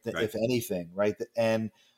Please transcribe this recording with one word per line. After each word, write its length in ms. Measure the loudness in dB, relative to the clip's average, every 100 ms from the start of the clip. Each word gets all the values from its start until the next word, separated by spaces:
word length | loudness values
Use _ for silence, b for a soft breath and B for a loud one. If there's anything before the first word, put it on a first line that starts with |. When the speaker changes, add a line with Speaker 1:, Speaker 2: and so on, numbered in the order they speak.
Speaker 1:
Th-, 120 | -6 -2
Speaker 2:
Right. 80 |
Speaker 1:
if 120 | 0 0
anything, 560 | 2 0 0 -4 -4
right? 220 | 0 0 0 -4 0
And 360 | 2 2 0 -8 _